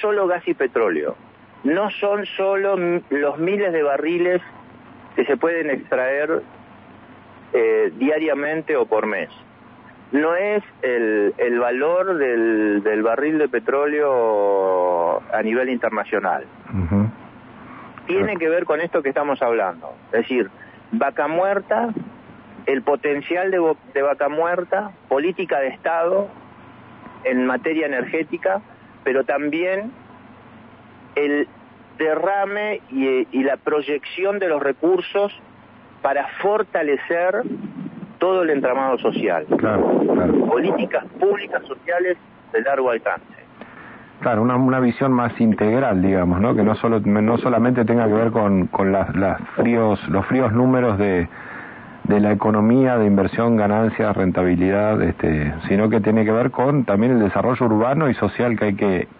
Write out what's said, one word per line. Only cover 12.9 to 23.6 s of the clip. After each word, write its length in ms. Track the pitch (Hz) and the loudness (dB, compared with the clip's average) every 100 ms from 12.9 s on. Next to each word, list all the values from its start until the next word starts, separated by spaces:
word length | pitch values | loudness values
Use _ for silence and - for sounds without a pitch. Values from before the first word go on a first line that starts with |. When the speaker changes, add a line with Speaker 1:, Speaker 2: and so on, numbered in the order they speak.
| 107 | 0
Speaker 1:
barril 340 | 113 117 147 156 | 0 0 0 0
de 100 | 135 | 0
petróleo 1700 | 123 113 135 147 151 143 127 113 107 101 98 95 92 90 87 85 53 - | -2 -2 0 0 0 0 2 2 2 2 2 2 2 2 2 0 -2 -4
a 80 | 110 | -4
nivel 260 | 110 120 127 | -2 -2 -2
internacional. 760 | 120 113 107 98 104 95 76 - - - | -2 -4 -4 -4 -2 -2 -4 -6 -20 -10
Speaker 2:
Ujú. 360 | 95 85 101 107 - - - - - - - - - - | -6 0 0 0 -4 -20 -20 -20 -20 -20 -20 -20 -14 -4
Speaker 1:
Tiene 160 | 185 | -2
Speaker 2:
Claro. 140 | 214 190 | 0 -2
Speaker 1:
que 100 | 160 | 0
ver 160 | 175 | 0
con 160 | 170 151 | 0 -2
esto 220 | 170 175 | 0 -2
que 80 | 135 | -2
estamos 320 | 147 147 135 | -2 -2 0
hablando. 500 | 123 113 92 82 76 - - | 0 0 -2 -6 -14 -18 -4
Es 80 | 113 | -2
decir, 280 | 117 123 95 - - - - | 0 -2 -2 -6 -20 -20 -6
Vaca 360 | 113 139 147 147 | -2 -2 -2 -2
Muerta, 600 | 165 196 196 190 220 233 214 - - - - - - - | 0 0 0 -2 -2 -2 -6 -10 -18 -20 -20 -20 -10 -2
el 160 | 135 | -2
potencial 680 | 151 135 147 143 - 175 190 | 0 0 0 -4 -4 -4 0
de 80 | |
vo-, 180 | 180 | 2